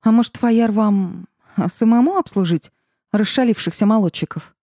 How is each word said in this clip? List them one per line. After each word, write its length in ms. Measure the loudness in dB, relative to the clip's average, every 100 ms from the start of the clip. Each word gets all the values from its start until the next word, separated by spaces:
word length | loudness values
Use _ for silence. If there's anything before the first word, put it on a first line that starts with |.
"А 100 | 4
может, 240 | 2 0 -2
фаяр 340 | 0 2 2
вам 560 | 0 0 0 -2 -8 -18 _ _ -4 -4
самому 500 | 0 2 4 2 0
обслужить 520 | -2 -2 0 -2 -4 _ _ _ _
расшалившихся 760 | -2 -2 0 0 0 -4 -2 0
молодчиков?" 680 | 2 0 -4 -8 -8 -16 _